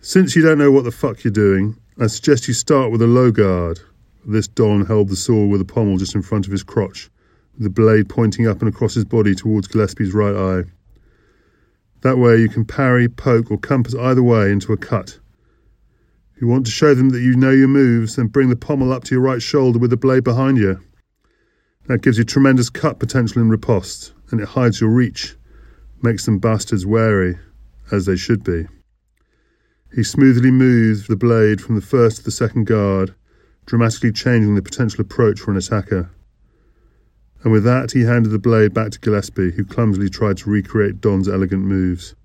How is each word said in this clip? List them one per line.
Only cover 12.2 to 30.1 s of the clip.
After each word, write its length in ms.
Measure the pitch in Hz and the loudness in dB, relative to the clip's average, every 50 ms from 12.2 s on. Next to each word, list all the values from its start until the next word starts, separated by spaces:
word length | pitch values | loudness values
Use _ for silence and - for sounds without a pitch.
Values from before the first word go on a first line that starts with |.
| 123 120 117 110 | 4 6 6 4
you 100 | 113 110 | 4 2
can 160 | - 117 110 | 0 -4 -6
parry, 420 | - - - 139 127 123 123 120 120 | -6 -4 -2 0 2 2 2 2 0
poke, 420 | 120 - - 139 120 113 117 - | -2 -4 -2 0 0 0 0 -2
or 80 | 107 101 | -6 -8
compass 360 | - - 143 131 120 123 123 | -4 -2 -2 -2 -2 -2 -4
either 280 | 127 120 131 131 127 | -4 -2 0 2 2
way 300 | 127 120 117 110 101 98 | 4 4 4 2 2 0
into 220 | 101 101 98 - 110 | 0 -2 -2 -4 -6
a 20 | |
cut. 420 | 98 - - - 101 92 - - - _ _ _ _ _ _ _ _ _ _ _ _ _ _ _ _ _ _ _ _ _ _ _ | -6 -4 -6 -6 -6 -6 -10 -20 -20 _ _ _ _ _ _ _ _ _ _ _ _ _ _ _ _ _ _ _ _ _ _ _
If 80 | _ | _
you 60 | 123 117 | -2 0
want 180 | 120 135 135 | 0 0 0
to 40 | 113 | -4
show 240 | - - 156 151 143 | -2 0 4 4 4
them 140 | 127 131 135 | 4 4 2
that 140 | 127 123 | 2 2
you 120 | 123 127 127 | 2 2 4
know 160 | 123 131 135 | 4 4 4
your 160 | 135 135 135 | 4 4 4
moves, 500 | 135 139 143 135 123 117 117 113 110 - | 4 4 4 4 4 2 2 0 -2 -4
then 100 | - 120 | -4 -4
bring 240 | 110 - 139 135 127 | -2 0 2 2 2
the 60 | 123 | 0
pommel 360 | 120 - - 151 139 131 127 | -2 -2 -4 -2 -2 0 -2
up 120 | 131 131 - | -2 -4 -4
to 100 | - 131 | -4 -2
your 80 | 127 | 0
right 180 | 127 131 131 120 | 0 0 -2 -2
shoulder 380 | - - - 147 131 127 120 117 | -6 -2 0 2 2 2 2 2
with 120 | 120 120 | 2 0
the 60 | 123 | 0
blade 260 | 120 - 135 131 131 | 0 0 2 2 2
behind 360 | 120 131 117 127 135 135 135 123 | 2 0 0 0 0 2 2 2
you. 200 | 104 95 92 92 - _ _ _ _ _ _ _ _ _ _ _ _ _ _ _ _ _ _ _ _ | 2 0 -2 -4 -10 _ _ _ _ _ _ _ _ _ _ _ _ _ _ _ _ _ _ _ _
That 160 | - 131 113 | -4 -4 0
gives 160 | - 135 117 107 | 2 2 2 2
you 60 | 117 | 0
tremendous 440 | 117 - 139 135 135 131 127 120 - | 0 2 2 4 4 4 4 0 -2
cut 320 | - - - 156 120 - | -4 -4 -4 -4 -4 -4
potential 400 | - 117 - 135 120 110 - 123 | -8 -4 -2 -2 -2 -2 -2 0
in 80 | 117 110 | 2 2
riposte, 640 | 110 104 - - 117 95 90 - - - - - _ _ - - | 0 0 0 -2 -2 -2 -2 -8 -16 -18 -18 -20 _ _ -14 -6
and 80 | - 113 | -6 -6
it 100 | 101 - | -6 -4
hides 340 | - 135 127 120 101 - | -4 0 0 0 0 0
your 80 | 117 110 | 0 2
reach, 440 | 113 123 123 104 - - - - - - - _ - - - - - _ - - - - | 2 2 0 0 -4 -10 -14 -16 -16 -20 -20 _ -20 -20 -20 -20 -20 _ -20 -20 -14 -4
makes 240 | - 117 113 104 - | -2 -2 -2 -2 -2
them 120 | - 107 95 | -2 -2 0
bastards 460 | 104 113 110 107 - - - 98 90 | 0 -2 -2 -2 -4 -4 -6 -4 -2
wary, 540 | 98 107 113 113 110 107 98 92 90 90 - - _ _ - - - _ - - - | -2 0 0 2 2 0 0 0 -2 -4 -8 -12 _ _ -20 -20 -20 _ -20 -10 -4
as 140 | - 101 90 | -4 -4 -2
they 120 | 98 95 | -2 -4
should 280 | 90 - - 92 87 - | -4 -2 -2 -2 -2 -2
be." 220 | - 87 82 80 - - _ _ _ _ _ _ _ _ _ _ _ _ _ _ _ _ _ _ _ _ _ _ _ - | -6 -6 -6 -6 -10 -16 _ _ _ _ _ _ _ _ _ _ _ _ _ _ _ _ _ _ _ _ _ _ _ -4
He 80 | 123 | -4
smoothly 480 | 110 - | -4 -2